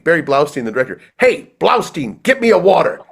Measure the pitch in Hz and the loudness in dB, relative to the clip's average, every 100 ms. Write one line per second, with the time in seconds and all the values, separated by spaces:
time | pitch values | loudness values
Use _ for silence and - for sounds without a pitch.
0 | - 165 139 139 147 - 117 104 - 90 | 0 0 0 -2 -2 -4 -6 -4 -6 -8
1 | _ _ 247 202 - _ - 247 170 - | _ _ 0 0 -8 _ 0 0 -2 -8
2 | 120 185 - 262 226 190 180 180 160 - | -10 -8 -2 0 2 2 4 2 0 -4
3 | - | -16